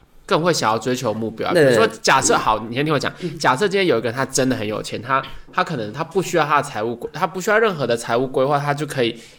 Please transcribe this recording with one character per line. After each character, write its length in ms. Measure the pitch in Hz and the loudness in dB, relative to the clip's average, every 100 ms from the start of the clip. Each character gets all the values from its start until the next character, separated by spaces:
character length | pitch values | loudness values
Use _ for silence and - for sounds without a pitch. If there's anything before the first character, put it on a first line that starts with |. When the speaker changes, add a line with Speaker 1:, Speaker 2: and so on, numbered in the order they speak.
| _ - | _ -18
Speaker 1:
更 160 | - 180 | -2 0
会 100 | 175 | 2
想 180 | 151 113 | 2 2
要 60 | 113 | 0
追 180 | 127 127 | 0 -2
求 160 | 123 | -2
目 180 | 107 113 | -2 -4
标 200 | 110 101 | -4 0
啊。 20 | |
Speaker 2:
对。 140 | 170 139 | 4 6
Speaker 1:
比 40 | |
如 40 | 113 | 6
说 100 | 113 - | 2 0
假 180 | - 135 | 2 4
设， 160 | 135 | 4
好， 240 | 185 - 107 113 | 2 2 0 -2
你 80 | |
先 80 | 120 | -2
听 120 | 156 | 0
我 40 | 139 | 0
讲， 140 | 120 - | -2 -6
Speaker 2:
嗯。 180 | 175 143 | -8 -2
Speaker 1:
假 160 | 151 | 0
设 140 | 131 202 | 2 0
今 80 | 196 | 2
天 100 | 180 | 2
有 120 | 113 | 2
一 20 | |
个 60 | 113 | 0
人 80 | |
他 100 | 123 | -2
真 240 | 131 - 131 | -2 0 0
的 80 | 117 | 0
很 100 | 107 | -4
有 160 | 104 | -4
钱， 200 | - 110 | -6 -8
他， 200 | 117 135 - - - | -2 -2 -2 -12 -6
他 100 | - | -4
可 140 | 180 143 | -2 -4
能 160 | 104 | -6
他 100 | 123 | -6
不 200 | 156 196 | -4 -2
需 160 | 165 170 | 0 0
要 80 | 147 | 2
他 160 | 147 | 2
的 0 | |
财 200 | 147 107 | 0 -4
务 140 | 113 113 | -4 -6
规-， 140 | - | -10
他 140 | 156 180 | -4 -4
不 120 | 185 | -2
需 120 | 196 | 0
要 80 | 214 | 2
任 160 | 226 | 2
何 120 | 160 120 | 0 0
的 80 | |
财 220 | 117 - 117 | -2 0 0
务 100 | 131 | 0
规 160 | 135 | 0
划， 160 | 135 143 | 2 0
他 140 | 143 | 0
就 140 | 143 147 | -4 -4
可 180 | 135 | -2
以 160 | 117 117 - | -2 -4 -14